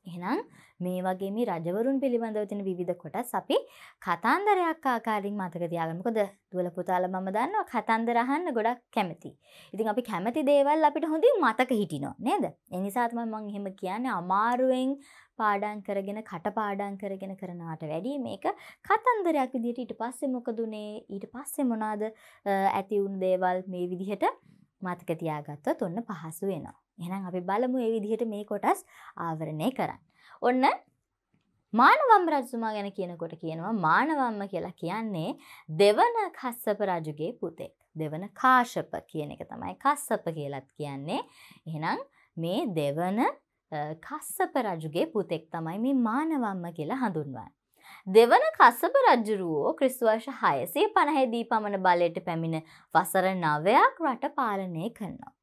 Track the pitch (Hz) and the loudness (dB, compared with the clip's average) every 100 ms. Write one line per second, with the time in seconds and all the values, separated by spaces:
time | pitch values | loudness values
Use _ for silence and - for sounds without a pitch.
0 | 190 175 180 320 - - - _ 180 180 | -14 -10 -4 -4 -4 -18 -20 _ -6 -2
1 | 185 185 196 208 233 170 170 190 240 269 | -2 -2 -4 -2 -2 -2 -2 -2 0 0
2 | 269 240 226 214 202 202 196 180 175 175 | 0 0 -2 -4 -4 -4 -4 -4 -4 -4
3 | 156 202 240 196 - 370 - - - _ | -6 -8 -4 -6 0 0 0 -20 -20 _
4 | 190 170 220 330 415 381 339 320 269 240 | -4 0 2 2 4 2 2 0 -2 -2
5 | 226 214 202 208 185 165 170 170 165 165 | -2 -2 -2 -6 -6 -4 -4 -2 -4 -2
6 | 233 220 196 - _ 180 180 175 175 180 | -2 0 -2 -4 _ -4 -2 -4 0 2
7 | 185 190 190 202 269 427 - 240 208 226 | 2 -2 -2 -2 0 -2 -2 -4 0 0
8 | 233 233 247 285 349 233 214 247 _ 233 | 2 0 2 0 0 0 0 -2 _ -2
9 | 185 160 147 - _ - - 196 220 208 | -2 -6 -16 -18 _ -20 -14 -4 0 0
10 | 240 185 202 247 277 285 277 311 302 294 | -2 -4 -2 0 4 6 6 6 4 2
11 | 311 311 453 480 262 220 254 233 208 147 | -2 4 4 6 2 2 2 2 0 -4
12 | 139 - 226 381 180 - _ 185 202 214 | -6 -4 -2 0 -2 -6 _ -6 -4 -2
13 | 240 233 226 214 208 202 202 196 185 208 | -2 -2 -6 -8 -8 -8 -8 -8 -6 -4
14 | 254 196 175 190 226 247 262 254 262 277 | -4 -4 0 2 2 2 2 2 0 -4
15 | - - _ - 214 202 208 214 196 196 | -10 -20 _ -2 0 0 -2 -6 -4 -4
16 | 196 208 220 175 208 202 208 202 202 196 | -4 -8 -10 -6 -4 -4 -4 -4 -6 -6
17 | 202 190 196 190 185 175 165 160 156 160 | -8 -8 -10 -10 -12 -10 -10 -8 -6 -6
18 | 220 285 233 196 320 403 - - - 427 | -4 -6 -6 -4 -4 -6 -14 -20 0 2
19 | 494 453 349 302 254 262 233 233 233 - | 2 2 2 2 0 -2 -4 -4 -8 -6
20 | 233 - 285 254 240 220 226 214 208 214 | -8 -4 -4 -4 -4 -6 -6 -6 -10 -12
21 | - 196 - 233 285 - 262 226 214 214 | -12 -12 -10 -14 -10 -2 0 0 -2 -2
22 | 214 220 - - 202 196 196 196 196 208 | -4 -6 -20 -8 0 2 2 2 0 0
23 | 196 196 185 185 185 180 185 180 180 180 | 0 -2 0 2 2 0 -4 -6 -4 -4
24 | 196 196 349 508 _ _ _ _ 185 175 | -6 0 -2 -2 _ _ _ _ -10 -8
25 | - 160 165 151 147 143 - 330 185 180 | -6 -4 -4 -6 -8 -8 -6 -4 -4 -6
26 | 233 175 160 - 196 170 139 - _ - | -8 -12 -12 -6 -6 -6 -10 -18 _ -14
27 | 170 196 185 180 180 202 254 262 226 226 | -10 -8 -6 -6 -2 -2 0 0 0 -2
28 | 208 220 226 208 208 202 233 381 - - | -2 -2 -2 -6 -6 -2 0 0 -4 -20
29 | - - 170 160 156 156 160 165 170 - | -20 -8 -6 -6 -6 -2 -2 -2 -4 -6
30 | _ _ - - 240 254 262 605 _ _ | _ _ -20 -2 0 4 2 2 _ _
31 | _ _ _ _ _ _ _ 214 277 539 | _ _ _ _ _ _ _ 6 8 8
32 | 554 415 339 294 262 233 220 214 202 196 | 8 6 6 0 -2 -6 -4 -4 -6 -6
33 | 180 170 165 165 165 160 185 226 160 180 | -8 -6 -10 -8 -8 -6 -4 0 4 6
34 | 277 302 254 208 196 175 180 - 165 208 | 4 2 0 -2 -4 -6 -6 -8 -6 -4
35 | 226 180 170 269 - - - 156 247 220 | -4 -4 -4 -6 -14 -20 -10 6 8 8
36 | 453 466 381 - 254 233 - 202 196 175 | 4 4 -2 -4 -8 -4 -2 0 0 -2
37 | 156 151 160 - 170 165 - _ _ 156 | -4 -6 -8 -6 -8 -8 -16 _ _ -8
38 | 156 156 202 - 262 254 240 185 - - | -6 -6 -10 0 4 6 4 -4 -6 -10
39 | - 156 147 - - - 180 185 180 202 | -8 -8 -8 -10 -14 -10 -10 -2 -2 -2
40 | - 208 185 156 143 139 135 - 147 139 | -2 -4 -4 -6 -8 -10 -12 -12 -10 -8
41 | 147 254 466 - - - - 160 160 440 | -6 -6 -8 -20 -20 -18 -10 -6 -4 -4
42 | 554 _ _ - 165 202 233 160 143 147 | -6 _ _ -8 -4 -2 -2 -2 -2 0
43 | 180 202 339 - _ _ _ 151 147 160 | -2 2 0 -2 _ _ _ -8 -8 -10
44 | - 302 - - 359 320 220 170 156 160 | -12 -12 -10 -4 -2 0 -2 -4 -4 -2
45 | 320 214 - 165 - 170 160 190 247 277 | 0 -2 -2 -6 -6 -8 -6 -4 0 2
46 | 226 240 320 302 226 185 170 170 151 262 | 2 0 0 -2 -2 -4 -8 -8 -6 -2
47 | 233 156 139 120 - _ _ _ - - | -2 -2 -6 -10 -14 _ _ _ -20 -14
48 | - 202 240 349 622 640 254 247 - 554 | 8 10 10 8 6 4 2 4 2 6
49 | 494 247 214 208 175 151 180 320 262 247 | 6 6 4 -2 0 0 0 2 0 2
50 | 226 220 277 233 202 143 175 285 427 415 | 2 2 -2 0 2 2 -2 0 2 4
51 | 294 294 254 233 226 226 208 196 185 175 | 4 2 2 0 -2 -2 -2 2 4 4
52 | 170 165 180 165 165 160 160 - _ 160 | 2 -2 -4 -4 -2 -4 -6 -20 _ 2
53 | 180 190 185 185 160 151 170 269 466 523 | 4 2 2 2 0 2 4 6 4 2
54 | 320 240 - 285 240 196 185 165 202 226 | -2 -2 -4 -4 -2 -2 -4 -6 -8 -8
55 | 185 - - _ | -12 -12 -18 _